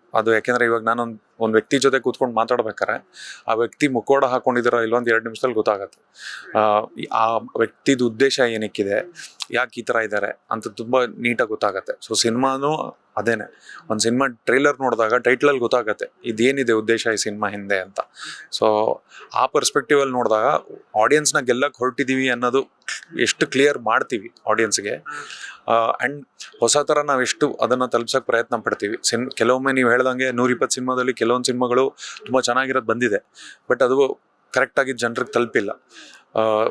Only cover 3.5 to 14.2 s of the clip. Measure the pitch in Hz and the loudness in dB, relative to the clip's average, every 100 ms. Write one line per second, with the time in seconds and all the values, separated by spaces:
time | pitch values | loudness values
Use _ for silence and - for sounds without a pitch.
3.5 | 113 117 - 147 123 - 139 135 127 131 | -2 -2 0 0 0 2 2 4 0 0
4.5 | 123 120 120 113 117 120 113 113 110 127 | 2 2 2 2 0 2 0 0 -4 -2
5.5 | 110 110 101 98 _ _ - - - - | 0 0 0 -4 _ _ -18 -16 -16 -4
6.5 | 110 107 104 113 - - 113 113 113 117 | 2 4 2 0 -10 -4 0 2 0 -4
7.5 | - 113 _ - 131 123 110 135 135 123 | -2 -2 _ 0 2 0 2 0 2 0
8.5 | 110 107 - 98 104 - - - _ - | 0 -4 -4 -2 -2 -4 -14 -20 _ -4
9.5 | 120 123 - 110 117 107 104 101 - _ | -2 -2 -6 -2 -2 0 -2 -4 -8 _
10.5 | 113 110 107 113 127 120 - 120 117 110 | -6 -6 -10 0 0 0 -2 -2 0 -2
11.5 | 107 104 95 - - - 107 117 117 131 | 0 -2 -2 -8 -12 -4 -2 0 2 0
12.5 | 135 143 156 - - _ - 107 110 - | 0 -2 -2 -6 -10 _ -4 -2 -2 -6
13.5 | _ - - - 107 110 123 | _ -20 -20 -6 -2 0 2